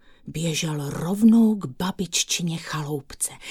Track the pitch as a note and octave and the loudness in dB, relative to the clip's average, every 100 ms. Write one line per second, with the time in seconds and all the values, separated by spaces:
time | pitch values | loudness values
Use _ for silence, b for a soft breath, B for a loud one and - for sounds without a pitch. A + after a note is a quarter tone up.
0 | _ _ - D#3 E3 D#3 E3+ D3+ C#3+ C#3 | _ _ -14 -6 -4 -2 -4 -4 -6 -6
1 | D#3 G3+ A3+ A3+ A3 G#3+ D3+ B2+ F#3 - | -4 4 6 8 6 2 -4 -4 -4 -4
2 | F3+ - - - F3 E3 - D3+ D3 D3+ | -4 -4 -4 -4 -4 -6 -6 -8 -6 -6
3 | - - - - B | -8 -10 -10 -10 B